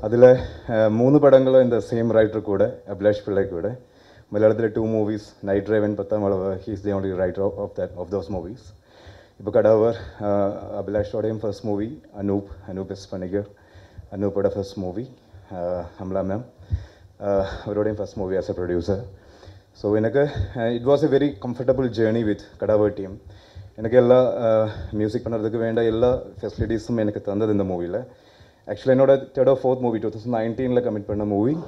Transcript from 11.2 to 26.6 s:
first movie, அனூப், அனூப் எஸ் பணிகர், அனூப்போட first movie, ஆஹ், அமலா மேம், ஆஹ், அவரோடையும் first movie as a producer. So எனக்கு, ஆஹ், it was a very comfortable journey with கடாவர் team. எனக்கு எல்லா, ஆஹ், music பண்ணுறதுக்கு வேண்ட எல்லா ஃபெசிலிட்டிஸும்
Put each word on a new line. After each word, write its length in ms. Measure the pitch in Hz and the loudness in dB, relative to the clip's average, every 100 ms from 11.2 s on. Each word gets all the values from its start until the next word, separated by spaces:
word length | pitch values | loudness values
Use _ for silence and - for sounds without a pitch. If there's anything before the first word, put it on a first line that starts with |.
| 107 110 | -4 -4
first 260 | 107 98 | -6 -6
movie, 380 | 110 101 110 151 - 104 | -4 -4 -4 -10 -18 -8
அனூப், 240 | 101 98 101 - - | -2 -2 -4 -16 -12
அனூப் 180 | 95 95 | -10 -10
எஸ் 200 | 98 - | -12 -12
பணிகர், 380 | 95 92 101 101 - _ - - - - | -10 -6 -6 -6 -14 _ -20 -20 -20 -14
அனூப்போட 360 | 101 101 101 98 | -4 -4 0 -2
first 300 | 104 98 - | -2 -8 -8
movie, 300 | 92 90 131 - _ - - | -8 -8 -10 -16 _ -20 -16
ஆஹ், 500 | 92 87 90 85 - | -8 -6 -6 -8 -12
அமலா 0 | |
மேம், 400 | 92 95 95 101 127 _ - - - - - _ | -8 -6 -4 -6 -8 _ -8 -8 -8 -20 -20 _
ஆஹ், 260 | 101 98 95 - - | -2 0 -2 -6 -6
அவரோடையும் 280 | 101 104 | -2 -2
first 220 | 104 98 - | -2 -8 -6
movie 200 | 95 95 | -4 -4
as 160 | 90 | -4
a 20 | |
producer. 440 | 90 87 87 85 98 123 - - - - - _ | -6 -2 -2 -2 -4 -6 -18 -20 -20 -20 -20 _
So 220 | - 104 107 | -6 0 0
எனக்கு, 340 | 113 131 143 - - 127 | 2 2 0 -2 -6 -4
ஆஹ், 40 | |
it 240 | 113 120 | -2 -2
was 220 | 120 143 151 | 2 2 4
a 20 | |
very 260 | 139 147 143 123 | 2 0 -4 -10
comfortable 480 | 120 131 127 127 | -4 0 0 0
journey 300 | 107 110 113 | 0 2 2
with 160 | 110 101 - - | 0 -2 -8 -8
கடாவர் 340 | 101 107 104 | 0 4 2
team. 160 | 101 95 95 - - - - - - | 0 -10 -12 -20 -20 -20 -20 -20 -8
எனக்கு 220 | 113 123 | 4 4
எல்லா, 360 | 120 127 123 | 8 6 6
ஆஹ், 360 | - 117 110 110 - - | 0 2 2 2 -4 -8
music 360 | 107 107 120 117 | -2 -2 -2 -6
பண்ணுறதுக்கு 220 | 113 107 | -4 -2
வேண்ட 340 | 113 113 113 | -2 0 0
எல்லா 380 | 113 110 123 127 - - | 0 2 2 2 -4 -10
ஃபெசிலிட்டிஸும் 560 | 107 - | -10 -4